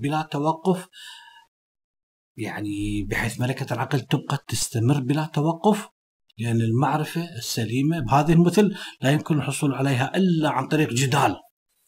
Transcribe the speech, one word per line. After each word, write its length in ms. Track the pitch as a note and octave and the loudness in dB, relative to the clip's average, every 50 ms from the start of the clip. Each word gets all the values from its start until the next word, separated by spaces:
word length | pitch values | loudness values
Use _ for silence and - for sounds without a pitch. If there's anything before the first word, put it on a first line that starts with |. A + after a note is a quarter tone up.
| A#2 | -4
بلا 200 | C#3+ D3+ D3+ D#3 | -4 -2 -4 -4
توقف، 680 | - - C#3+ D3 D#3 D#3+ D#3+ - F#3+ F3 F3 - - _ - - - - - - - - - _ _ _ _ _ _ _ _ _ _ _ _ _ _ _ _ _ _ _ | -4 -4 -2 -2 -2 -2 -2 0 0 0 0 -2 -12 _ -20 -20 -20 -20 -20 -20 -20 -20 -20 _ _ _ _ _ _ _ _ _ _ _ _ _ _ _ _ _ _ _
يعني 680 | - A2 G2 F2 F2+ G#2 G#2 G#2 G2+ G#2 G#2 G#2 G#2 G2 - | -10 -10 -10 -8 -8 -8 -8 -6 -6 -4 -4 -4 -4 -4 -4
بحيث 300 | - - - A2+ - - | -4 -2 -2 -4 -2 -2
ملكة 340 | B2+ B2+ C3+ - C#3 - C#3+ | -2 -2 -2 -4 -4 -4 -4
العقل 260 | A#2+ C3 - - C3+ | -4 -2 0 -2 -2
تبقى 440 | A#2 - - C3 - - C#3+ C#3 - - | -2 0 -2 -2 -2 -2 -4 -4 -4 -4
تستمر 520 | - - - - - A#2+ A2 B2 D3 C#3+ | -4 -4 -4 -2 -2 0 2 2 2 2
بلا 240 | B2+ A#2+ D3 D#3 D#3 | 2 0 0 0 -2
توقف، 640 | D#3 - D#3 C#3+ E3 E3 E3 - G#3 G#3 - - - _ _ _ _ _ _ _ _ _ - | -2 -2 0 0 0 0 2 2 2 2 2 0 -8 _ _ _ _ _ _ _ _ _ -6
لأن 220 | A2+ A#2 A#2 A2+ | -4 0 0 2
المعرفة 760 | A2+ A2+ A2+ B2 D3 C3+ C#3+ D#3 D3+ D3+ - E3+ E3+ E3+ - A#2 | 2 2 2 2 2 2 0 0 -2 -4 -6 -6 -8 -8 -10 -12
السليمة 640 | - - - - A2+ G#2+ A#2 C3 C#3 D3+ E3 E3+ | -10 -8 -4 -4 -4 -2 -2 0 0 0 0 -2
بهذه 320 | B2+ G#2+ C3+ C#3+ D3+ D#3 E3 | 0 2 2 2 4 6 6
المثل 420 | E3 F3 F3 F3 G#3 G#3 G3+ - - - - - - - | 6 6 6 6 4 4 4 2 -4 -10 -14 -10 -2 0
لا 80 | B2+ | 2
يمكن 280 | D3 D3+ - - D#3+ C#3+ | 2 2 2 0 -2 -2
الحصول 360 | B2+ C#3 C3+ - D#3 C#3+ C3 | -2 -2 -4 -2 0 -2 0
عليها 420 | B2+ C3+ C#3 C3+ A#2+ C3 - - | 0 0 0 0 0 0 -2 0
إلا 340 | - G3 F#3 E3+ D#3+ D3+ C#3+ | 0 2 2 2 2 2 0
عن 180 | B2+ B2 C3 - | 0 -2 -2 0
طريق 240 | D#3+ D#3 D#3 - A#2 | 0 0 2 2 0
جدال. 440 | A#2+ C3+ C3 B2+ C#3+ C3+ A2+ F#2 - - _ _ _ _ _ _ _ _ | 0 0 2 2 2 2 0 0 -4 -10 _ _ _ _ _ _ _ _